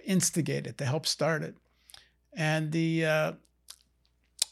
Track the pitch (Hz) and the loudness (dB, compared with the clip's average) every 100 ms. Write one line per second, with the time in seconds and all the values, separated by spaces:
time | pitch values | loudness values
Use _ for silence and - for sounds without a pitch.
0 | - 190 - 180 147 139 139 - 131 156 | 0 2 2 0 -2 -2 -4 -6 -2 -2
1 | - - 170 156 - - _ _ _ - | -2 0 0 0 -4 -12 _ _ _ -20
2 | _ _ _ 254 156 156 156 160 165 160 | _ _ _ -2 0 2 0 0 2 2
3 | 160 156 156 165 _ _ - - _ _ | 2 2 2 -4 _ _ -20 -20 _ _
4 | _ _ _ - - | _ _ _ -8 -8